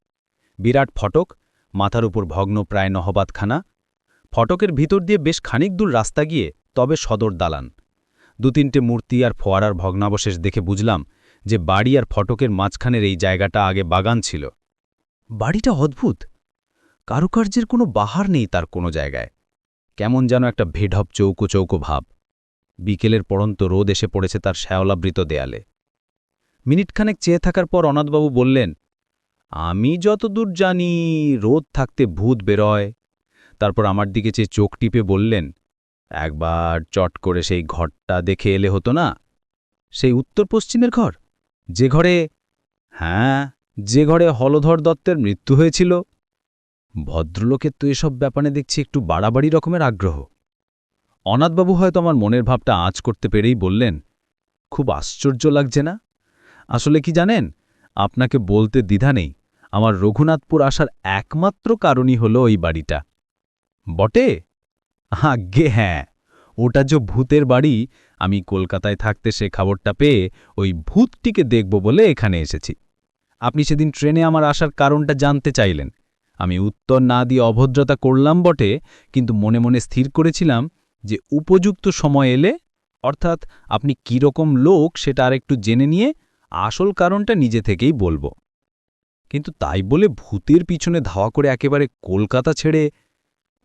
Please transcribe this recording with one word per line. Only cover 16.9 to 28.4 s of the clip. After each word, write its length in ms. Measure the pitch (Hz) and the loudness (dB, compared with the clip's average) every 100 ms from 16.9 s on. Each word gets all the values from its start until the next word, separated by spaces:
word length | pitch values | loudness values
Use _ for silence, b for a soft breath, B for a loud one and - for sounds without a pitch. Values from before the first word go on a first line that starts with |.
| _ - | _ -6
কারুকার্যের 580 | 117 180 226 208 240 220 | -2 0 0 0 -2 -2
কোনো 180 | 240 202 | 0 0
বাহার 400 | 104 104 160 196 | 0 -2 -2 0
নেই 160 | 156 101 | 0 0
তার 200 | 90 78 | -4 -4
কোনো 220 | 90 87 | -6 -4
জায়গায়, 400 | 76 71 65 57 _ _ _ _ _ _ - | -4 -6 -8 -12 _ _ _ _ _ _ -6
কেমন 240 | 107 127 127 | -2 0 2
যেন 160 | 127 | 2
একটা 200 | 123 - | 0 -2
বেঢপ 420 | 87 87 101 98 98 | -4 -2 -2 0 -2
চৌকো 340 | - 98 90 101 | 0 0 0 0
চৌকো 320 | 98 90 87 | 0 0 -2
ভাব। 240 | 73 71 - _ _ _ _ _ _ - | -2 -6 -6 _ _ _ _ _ _ -10
বিকেলের 440 | 92 101 110 110 | -6 -2 0 0
পড়ন্ত 380 | - 98 107 101 | 0 -2 -2 0
রোদ 260 | 92 95 101 | 0 2 0
এসে 160 | 95 104 | -2 -2
পড়েছে 320 | 98 92 101 | -2 -4 -4
তার 160 | 98 | -4
শ্যাওলাবৃত 640 | 90 - 92 98 95 90 90 | -6 -4 -2 -2 -2 -2 -4
দেয়ালে। 400 | 80 73 65 55 - _ _ _ _ _ _ _ _ _ 127 | -4 -4 -6 -12 -18 _ _ _ _ _ _ _ _ _ -2
মিনিটখানেক 500 | 170 196 - 214 196 | 0 0 -2 -2 -2
চেয়ে 180 | - 175 | 0 0
থাকার 280 | 180 190 170 | 0 -2 0
পর 160 | 180 156 | 0 2
অনাথবাবু 420 | 143 147 151 151 | 0 0 0 0
বললেন, 400 | 123 | 2